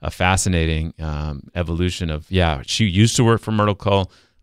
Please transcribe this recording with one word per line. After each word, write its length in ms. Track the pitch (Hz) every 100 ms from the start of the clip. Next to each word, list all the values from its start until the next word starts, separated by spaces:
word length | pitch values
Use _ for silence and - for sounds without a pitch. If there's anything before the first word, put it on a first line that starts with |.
a 80 | -
fascinating, 840 | - 90 95 95 85 80 78 80 -
um, 460 | 78 73 76 69 -
evolution 560 | 90 82 85 90 - 85
of, 180 | 76 -
yeah, 320 | 92 85 71 -
she 200 | - 110
used 280 | 87 117
to 80 | -
work 180 | 113 113
for 120 | -
Myrtle 240 | 107 104 98
Cole, 340 | 101 98 92 _ _ _